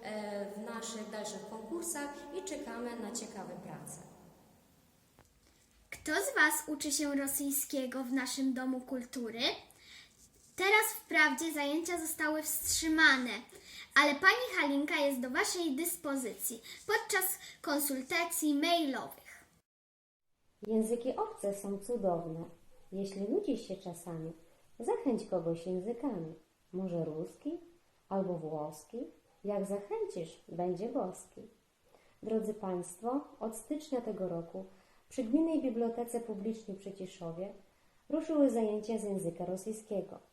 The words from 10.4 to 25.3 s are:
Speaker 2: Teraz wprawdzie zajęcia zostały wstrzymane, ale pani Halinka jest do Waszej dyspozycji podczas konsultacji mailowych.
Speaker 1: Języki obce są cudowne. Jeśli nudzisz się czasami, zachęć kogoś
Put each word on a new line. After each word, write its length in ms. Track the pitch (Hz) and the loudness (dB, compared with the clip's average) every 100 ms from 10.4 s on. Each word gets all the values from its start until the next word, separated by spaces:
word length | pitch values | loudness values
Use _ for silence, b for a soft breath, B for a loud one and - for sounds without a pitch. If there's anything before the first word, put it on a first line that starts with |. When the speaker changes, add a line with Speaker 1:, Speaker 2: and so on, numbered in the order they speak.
| - - | -18 0
Speaker 2:
Teraz 320 | 381 427 453 - | 6 6 6 -2
wprawdzie 580 | - 320 302 262 330 | 0 6 6 6 0
zajęcia 480 | 294 285 302 330 349 | 0 0 0 0 -2
zostały 420 | 320 - 302 311 | -2 0 0 2
wstrzymane, 880 | 302 - - - 320 320 294 269 247 208 - B B B B - | 0 -2 0 2 4 8 8 8 2 -4 -8 B B B B 6
ale 200 | 294 285 | 6 8
pani 440 | 381 466 508 370 | 8 6 2 0
Halinka 360 | 285 277 294 320 | 2 2 2 4
jest 240 | 285 262 | 4 2
do 100 | 254 | 0
Waszej 460 | 285 415 370 330 262 | 2 2 2 0 2
dyspozycji 880 | 339 - 294 277 240 185 - 226 B B - | 0 -2 -2 -2 -2 -4 -6 -6 B B 2
podczas 520 | 440 453 381 381 - B B | 2 4 2 2 -2 B B
konsultacji 920 | - 285 285 262 262 339 339 - 302 | 0 2 2 0 0 0 2 2 4
mailowych. 920 | 285 330 339 294 240 - - - - - _ _ _ _ _ _ _ _ _ _ _ 214 | 4 6 4 4 0 -6 -12 -18 -20 -20 _ _ _ _ _ _ _ _ _ _ _ 2
Speaker 1:
Języki 480 | 220 220 233 254 - | 2 4 2 0 0
obce 380 | 427 - 202 196 | -2 -2 -2 -2
są 220 | 196 196 | -4 -6
cudowne. 680 | - 240 190 170 165 160 165 - - - - | -2 2 2 2 0 -6 -8 -12 -20 -20 -10
Jeśli 300 | 190 196 196 | -4 -4 -2
nudzisz 460 | 202 349 359 233 - | 2 2 2 -2 -2
się 80 | 190 | -8
czasami, 580 | 185 170 - 165 160 - b b b - | -8 -10 -8 -6 -6 -10 b b b -6
zachęć 460 | 240 415 285 220 | -2 2 2 0
kogoś 400 | - | 2